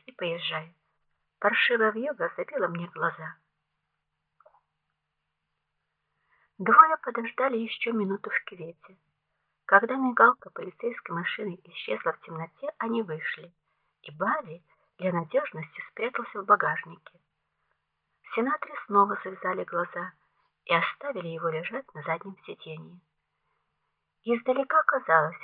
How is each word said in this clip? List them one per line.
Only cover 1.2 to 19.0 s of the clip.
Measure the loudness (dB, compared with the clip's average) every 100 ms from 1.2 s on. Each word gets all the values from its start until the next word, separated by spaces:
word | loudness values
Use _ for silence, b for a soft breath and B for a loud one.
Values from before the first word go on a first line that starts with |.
| _ _
Паршивая | 0 2 2 4 2
вьюга | 0 -4 -4 -4 -4
забила | -6 -2 -2
мне | -2 -8
глаза». | -4 -4 -4 -12 -16 _ _ _ _ _ _ _ _ _ _ -20 _ _ _ _ _ _ _ _ _ _ _ _ _ _ _ _ _ _ _ _ -4
Двое | 8 10 10 8
подождали | -4 -6 -6 -2 0 0
ещё | -4 -6 -2
минуту | 0 0 -2 -4
в | -4
кювете. | -4 -10 -14 -14 -20 -20 _ _ _ _ _ _
Когда | 4 4 6 2
мигалка | 0 6 6 6 -4
полицейской | -12 -12 -8 -8 -8 -8 -6
машины | -4 -6 -6 -8
исчезла | -14 -14 -6 -4 -4
в | -6
темноте, | -10 -12 -12 _ -12 -6
они | -2 -2
вышли, | -2 -6 -6 -10 -14 _ _ _ _ _
и | -20
Барри | -6 -2 -2 -6 -16 _ _ _ _
для | -2
надёжности | -2 0 -2 -2 -6 -14 -16 -16
спрятался | -8 -6 -4 -6 -8
в | 2
багажнике. | 4 4 -2 -6 -16 -20 -20 _ _ _ _ _ _ _ _ _ _
В | -6 -2
Синатре | 0 -2 -6 -12 2
снова | 4